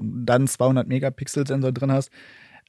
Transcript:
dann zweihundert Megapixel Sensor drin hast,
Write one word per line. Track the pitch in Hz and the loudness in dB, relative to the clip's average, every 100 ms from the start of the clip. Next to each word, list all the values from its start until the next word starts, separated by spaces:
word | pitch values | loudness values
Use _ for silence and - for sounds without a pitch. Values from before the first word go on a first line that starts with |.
dann | 104 123 117 123 135 | -6 -4 2 4 2
zweihundert | - 127 131 120 | 2 2 2 0
Megapixel | 131 135 - 139 151 139 | -2 -2 -4 -6 -4 -2
Sensor | 135 131 | 0 -2
drin | 127 139 | 0 0
hast, | 135 - - - - - - | 0 -2 -10 -20 -20 -20 -20